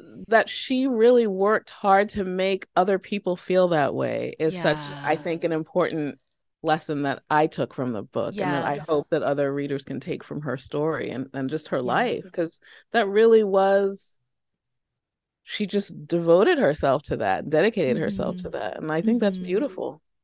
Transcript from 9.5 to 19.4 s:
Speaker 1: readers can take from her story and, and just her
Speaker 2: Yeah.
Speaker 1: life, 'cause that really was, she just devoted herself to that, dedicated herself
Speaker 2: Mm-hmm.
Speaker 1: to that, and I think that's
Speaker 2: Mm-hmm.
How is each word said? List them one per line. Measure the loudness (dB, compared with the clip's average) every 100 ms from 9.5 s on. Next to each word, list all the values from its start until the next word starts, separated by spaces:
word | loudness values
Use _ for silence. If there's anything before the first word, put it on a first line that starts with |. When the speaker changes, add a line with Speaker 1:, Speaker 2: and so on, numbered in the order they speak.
Speaker 1:
readers | -2 -4 -6 -8
can | -10
take | -8 -10
from | -10 -10
her | -6 -8
story | -6 -4 -2 -4 -6
and, | -8 -8
and | -8 -6
just | -6 -6
her | -4
Speaker 2:
Yeah. |
Speaker 1:
life, | -2 0 0 -4 -6
'cause | -6 -6 -6 -20 -20 _
that | 0 2
really | 4 6 6
was, | 6 4 4 4 2 -4 -14 _ _ _ _ _ _ _ _ _ _ _ _ _
she | -12 -6 -4
just | -4 -4 -10 -4
devoted | 0 6 6 6 4
herself | 2 2 2 0
to | 0 -2
that, | 0 -2 0
dedicated | 2 2 2 0 0
herself | -2 -2 -4 -6
Speaker 2:
Mm-hmm. |
Speaker 1:
to | -8
that, | -8 -8 -8
and | -4
I | -2
think | 0 2
that's | 2
Speaker 2:
Mm-hmm. | -2